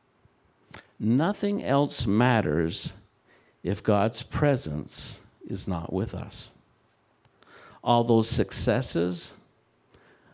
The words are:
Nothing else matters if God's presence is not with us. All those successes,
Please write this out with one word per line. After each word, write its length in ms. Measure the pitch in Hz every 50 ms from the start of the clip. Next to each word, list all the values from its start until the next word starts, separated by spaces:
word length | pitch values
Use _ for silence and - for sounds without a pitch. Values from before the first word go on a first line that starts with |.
| _ _ _ _ _ _ _ _ _ _ _ _ _ _ - - - _ _ -
Nothing 640 | 110 110 120 135 160 190 208 - 208 143 101 - -
else 420 | 92 135 139 147 143 - - -
matters 920 | 98 101 110 120 127 120 110 90 80 73 82 82 82 101 - - - - - - _ _ _ _ _ _ _ _ _ _ _ -
if 180 | 85 101 -
God's 420 | - - 104 101 104 117 123 - -
presence 1000 | - - - 151 147 139 123 - 78 73 76 - - - - - - - - - - _ _ -
is 220 | - 107 92 - 98
not 240 | 90 82 82 - -
with 200 | 95 98 - -
us. 380 | 92 85 - - - - - - _ _ _ _ _ _ _ _ _ _ _ _ _ _ _ _ _ _ - - - - - - -
All 220 | - 120 120 120 117
those 240 | 120 113 113 110
successes, 1040 | - - 117 101 - - - - 127 104 123 135 - - 170 175 180 180 170 - - - - _ _ _ _ _ _ _ _ _ _ _ _ _ _ _ _ _ _